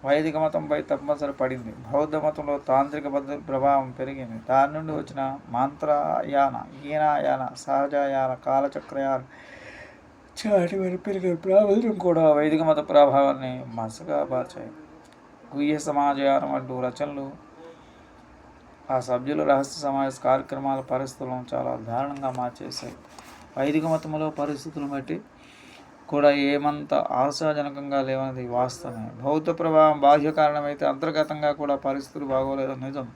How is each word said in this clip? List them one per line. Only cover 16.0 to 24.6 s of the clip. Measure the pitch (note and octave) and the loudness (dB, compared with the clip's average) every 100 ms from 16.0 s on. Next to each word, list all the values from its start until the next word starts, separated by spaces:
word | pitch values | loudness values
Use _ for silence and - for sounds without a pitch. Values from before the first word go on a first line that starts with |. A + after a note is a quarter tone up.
| C#3+ C#3 C#3 C#3 C#3+ | 2 2 2 2 2
అంటూ | C3+ B2+ B2+ | -4 -4 -4
రచనలు | B2+ B2 D3 C#3+ C3+ - - - - - - - - - - - - - - - - | -6 -4 -6 -6 -10 -14 -20 -20 -20 -20 -20 -20 -20 -20 -20 -20 -20 -20 -20 -20 -4
ఆ | C3 | -4
సభ్యుల | B2+ B2 C3 D3+ | 0 -2 0 0
రహస్య | D3+ C3+ C3+ - | 4 2 2 -6
సమావేశ | C#3+ C3+ C3+ C3 | -4 -2 -2 -2
కార్యక్రమాల | B2+ C3 - C3+ C#3 C3+ | 0 0 0 -6 -4 -4
పరిస్థితులను | C3 C3 C3+ - B2+ B2+ B2 | -4 -6 -6 -8 -8 -8 -6
చాలా | B2+ B2+ | -4 -4
దారుణంగా | B2 A2+ A#2 C#3 C#3 C3+ B2+ | -6 -6 -4 -4 -6 -6 -4
మార్చేశాయి. | B2 - - B2 - - - - - - - - | -6 -8 -12 -12 -12 -16 -20 -20 -20 -20 -12 -4
వైదిక | C#3 D3+ | 0 2
మతంలో | D#3+ D#3+ D#3 D3+ D#3 | 0 -2 -2 -4 -4
పరిస్థితులను | D3+ D3 C#3+ | -4 -6 -6